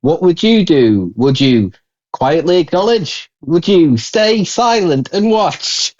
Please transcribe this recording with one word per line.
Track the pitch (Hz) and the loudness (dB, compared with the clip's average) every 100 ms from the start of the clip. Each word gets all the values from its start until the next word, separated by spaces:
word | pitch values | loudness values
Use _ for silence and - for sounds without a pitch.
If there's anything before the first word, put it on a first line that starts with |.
What | 127 165 | 0 0
would | 180 170 | 0 0
you | 220 226 | 2 2
do? | 185 151 120 104 90 101 | 2 4 4 2 -2 -2
Would | 131 135 | -2 0
you | 139 120 98 - _ _ _ | 2 2 0 -6 _ _ _
quietly | - 131 160 156 180 | -6 -2 -2 0 0
acknowledge? | 170 180 208 233 160 - - _ | 0 -2 0 0 -2 -10 -16 _
Would | - 170 170 | -4 -2 2
you | 196 160 117 | 2 4 2
stay | - 226 214 220 | -2 -2 0 0
silent | 185 - 240 233 185 135 131 | -2 -2 0 0 0 -2 -2
and | 196 214 | -2 0
watch? | 220 190 143 - - - | 0 0 -4 -8 -6 -8